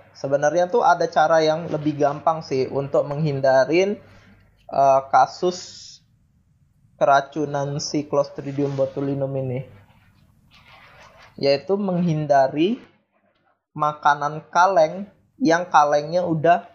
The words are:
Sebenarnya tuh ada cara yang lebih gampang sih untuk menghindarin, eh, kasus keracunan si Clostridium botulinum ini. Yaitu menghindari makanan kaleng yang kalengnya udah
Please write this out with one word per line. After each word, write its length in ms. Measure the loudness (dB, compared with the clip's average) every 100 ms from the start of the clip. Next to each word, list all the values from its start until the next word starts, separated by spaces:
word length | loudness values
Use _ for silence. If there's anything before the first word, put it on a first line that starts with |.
| -18
Sebenarnya 580 | -12 -2 0 2 0 0
tuh 160 | 2 2
ada 240 | 2 0
cara 320 | 0 2 4
yang 240 | 2 0 -4
lebih 300 | -4 -4 0
gampang 480 | 0 0 -2 -4 -4
sih 240 | -4 -2
untuk 340 | -4 -2 -2 -2
menghindarin, 920 | -4 -4 0 2 2 4 2 0 -2 -10 -20 _ _ _ _ -6
eh, 320 | 0 4 2 2
kasus 720 | 2 2 0 -4 -4 -14 -20 -20 -20 _ _ _ _ _ _ _ _ _ _
keracunan 840 | 2 2 0 -6 -6 -4 -4 -6
si 240 | -6 -6 -2
Clostridium 720 | -2 -2 -6 -10 -4 -4 -2
botulinum 560 | -4 -4 -6 -4 -6
ini. 320 | -6 -6 -8 -10 -18 _ _ _ _ _ _ _ _ _ -20 -20 -20 -20 -20 -20 -4
Yaitu 380 | 0 0 0
menghindari 1040 | -2 0 -2 0 -2 2 2 2 2 0 0 -8 _ _ _ _ _ _ _ _
makanan 720 | -4 -2 0 0 0 -2 -6 -4
kaleng 560 | 2 4 4 2 -2 -14 _ _ _
yang 240 | 0 0 4
kalengnya 560 | 4 4 2 0 -4
udah 480 | -2 0 2 2 0